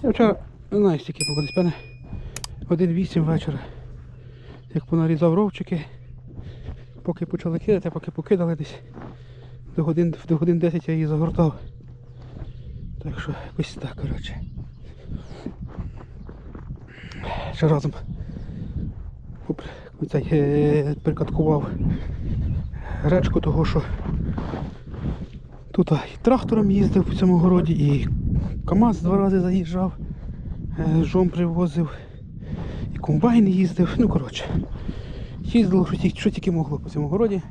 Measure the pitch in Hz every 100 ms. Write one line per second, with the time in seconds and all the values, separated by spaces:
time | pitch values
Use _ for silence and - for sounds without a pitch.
0 | 269 - 226 196 - - - 202 202 160
1 | - 156 - 151 143 - 175 - - -
2 | - - - - - - - 170 180 165
3 | 185 175 156 165 - 135 - - - -
4 | - - - - - - - 165 - 165
5 | 160 160 170 170 208 - 185 170 - -
6 | - - - - - - - - - -
7 | - 170 175 175 175 165 - 196 170 160
8 | - - - 190 170 156 147 - - -
9 | - - - - - - - - 160 160
10 | 170 151 - 160 170 170 170 165 - 160
11 | 156 151 165 - 160 - - - - -
12 | - - - - - - - - - -
13 | 156 127 - 139 - - 156 - - -
14 | - - - - - - - - - -
15 | - - - - - - - - - -
16 | - - - - - - - - - -
17 | - - - - - - 156 151 147 -
18 | - - - - - - - - - -
19 | - - - - - - - - - -
20 | 151 147 - 156 143 147 147 151 143 143
21 | - 156 156 - 156 151 143 - - -
22 | - - - - - - - - - -
23 | 147 185 - - 160 147 160 160 - -
24 | - - - - - - - - - -
25 | - - - - - - - - 175 151
26 | - - - 254 - 220 202 196 196 190
27 | 180 - 180 180 180 180 160 160 143 139
28 | 117 - - - - - - 180 233 165
29 | 170 196 196 190 180 190 165 180 185 -
30 | - - - - - - - - 160 160
31 | 160 185 180 170 175 165 175 151 151 -
32 | - - - - - - - - - -
33 | - 151 240 233 196 185 185 - 170 -
34 | 220 - 131 - - - - - - -
35 | - - - - - 240 196 185 180 156
36 | 180 - 214 - 190 170 143 147 - 147
37 | 147 190 226 196 -